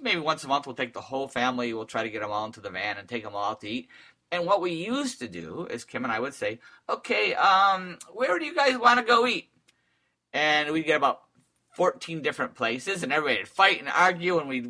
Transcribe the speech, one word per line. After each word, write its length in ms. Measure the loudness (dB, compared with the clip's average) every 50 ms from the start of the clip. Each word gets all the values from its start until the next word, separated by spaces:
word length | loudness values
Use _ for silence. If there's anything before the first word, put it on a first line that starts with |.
maybe 160 | -2 -2 -2 0
once 240 | 0 0 -2 -2
a 60 | 0 0
month 180 | 0 0 0
we'll 80 | -4 -6
take 180 | -6 -6 -6
the 80 | -6 -12
whole 280 | -10 -6 -6 -6 -4 -4
family. 440 | -2 0 0 0 0 -2 -4 -4
We'll 120 | -4 -6 -8
try 180 | -6 -4 -4
to 80 | -4 -4
get 120 | -4 -6
'em 100 | -6 -4
all 120 | -4 -4 -4
into 160 | -6 -8 -12
the 100 | -12 -10
van 260 | -6 -4 -4 -4 -6
and 120 | -6 -10 -8
take 160 | -8 -8 -8
'em 120 | -8 -6
all 160 | -4 -4 -4
out 80 | -4 -6
to 80 | -8 -8
eat. 200 | -8 -8 -8 -10 -20 -20 -20 -20 _ _ _ -6
And 120 | -4 -2 0
what 160 | 2 2 2
we 120 | 2 -2
used 480 | -4 -4 -4 -4 -4 -4 -4 -4 -6 -8
to 80 | -12 -12
do 400 | -10 -12 -12 -10 -10 -10 -8 -8
is 140 | -8 -10 -10
Kim 180 | -8 -8 -6
and 100 | -4 -2
I 60 | -2 -2
would 160 | -4 -4 -6
say, 240 | -4 -6 -6 -6 -6 -16 -20 -20 -12 _ -6
"Okay, 460 | -6 -4 -2 -2 0 0 0 0 0
um, 640 | 2 4 6 6 6 6 4 2 0 -4 -10 -14 -16 -18 -12
where 260 | -6 -2 0 0 0 0
do 60 | -2
you 100 | -2 0
guys 220 | 2 2 2 4
wanna 280 | 6 6 6 6 6 4
go 220 | 4 4 4 4
eat?" 220 | 2 0 -2 -6 _ _ _ _ _ _ _ _ _ _ _ _ _ _ _ _ _
And 400 | -2 0 2 4 4 2 2 0
we'd 120 | -2 -2 2
get 120 | 2 2
about 260 | 4 4 2 2 0 _ _ _ _ _ _ _ _ _ _
fourteen 500 | -2 2 2 2 0 -2 -8 -8 -6 -4
different 360 | -2 -2 -2 -2 -4 -6 -4
places, 480 | -2 -2 -2 -2 -2 -4 -4 -4 -4 -2
and 80 | 0
everybody 260 | 0 0 2 2 0 0
would 100 | -2 -2
fight 300 | 2 4 6 6 4 2
and 100 | -2 -2
argue, 500 | 2 4 4 4 4 2 0 0 0 0
and 80 | 0 -2
we'd, 180 | -4 -6 -6